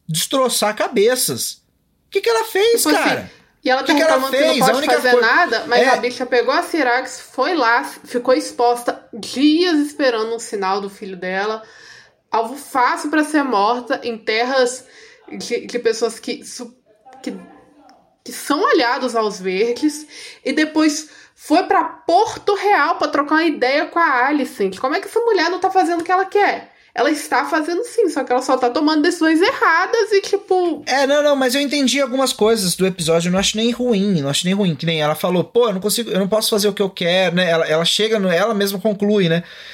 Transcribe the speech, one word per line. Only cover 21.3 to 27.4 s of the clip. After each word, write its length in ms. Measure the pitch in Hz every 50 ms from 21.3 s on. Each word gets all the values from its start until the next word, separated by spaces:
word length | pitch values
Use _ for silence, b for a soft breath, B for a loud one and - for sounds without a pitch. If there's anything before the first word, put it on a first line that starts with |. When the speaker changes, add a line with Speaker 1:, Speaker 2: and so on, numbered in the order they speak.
| B
Speaker 2:
foi 280 | _ - - 294 349 -
pra 200 | 330 403 359 -
Porto 680 | - - - - - 339 370 440 453 - - - - 403
Real 400 | 392 370 403 403 320 285 311 370 -
pra 120 | - 294
trocar 260 | 294 285 285 294 311
uma 80 | 311 330
ideia 440 | 339 294 247 233 254 269 294 349 339
com 120 | - 349
a 280 | 330 320 277 247 247 269
Alicent. 500 | 302 294 254 247 - - 208 190 185 -
Como 180 | - 262 311
é 60 | 370
que 60 | - -
essa 120 | - 453
mulher 300 | 480 466 440 370 311 339
não 100 | 370 359
tá 100 | 359 370
fazendo 300 | 381 381 359 320 349 330
o 40 | 330
que 80 | 339
ela 140 | 370 370 392
quer? 480 | 381 - 403 403 311 - - - b b b b b b -
Ela 140 | 240 294
está 320 | 311 285 - - 269 247